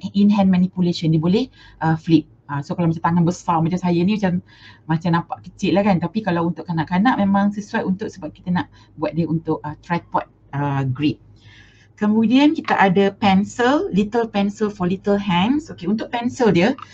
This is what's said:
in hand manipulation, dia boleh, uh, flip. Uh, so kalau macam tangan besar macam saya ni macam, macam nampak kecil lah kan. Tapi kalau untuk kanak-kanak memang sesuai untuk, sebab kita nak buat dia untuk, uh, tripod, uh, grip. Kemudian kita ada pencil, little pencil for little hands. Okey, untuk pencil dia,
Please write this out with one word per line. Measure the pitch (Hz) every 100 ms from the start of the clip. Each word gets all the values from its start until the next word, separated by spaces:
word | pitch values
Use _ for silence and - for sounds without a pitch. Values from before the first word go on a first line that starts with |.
| 196
in | 196 202
hand | 208 190
manipulation, | 180 185 - 175 170 160
dia | 160
boleh, | 165 214 262 - - -
uh, | 156 160
flip. | - 160 - _ -
Uh, | 143
so | 139 180
kalau | 170
macam | 165
tangan | 170 175 165
besar | 175 - 165
macam | 160
saya | 180 180 170 180
ni |
macam, | 214 190 180 - - - - -
macam | 160 175 165
nampak | - - -
kecil | - 185
lah | 180
kan. | 202 175
Tapi | 165 220
kalau | 202 170 170
untuk | 165 -
kanak-kanak | 160 143 180 240 220
memang | 196 196 202
sesuai | 208 208 220
untuk, | 196 185 -
sebab | 190 302
kita | - 180
nak | 175 311 - -
buat | - 151 156
dia | 165
untuk, | 165 160 156 151
uh, | 151
tripod, | - 170 - - - _ -
uh, | 139 143 139 135
grip. | 127 147 - - - - - - _ _ -
Kemudian | 208 214 220 254 302
kita | 311 - -
ada | 196 185 196
pencil, | 196 202 190 202 - 247 302 381
little | 185 208 240 226
pencil | 202 202 202 214
for | 208 175
little | 190 202 202
hands. | 202 175 202 294 -
Okey, | - 170
untuk | 220 -
pencil | 240 240 247 226
dia, | 170 202 269 -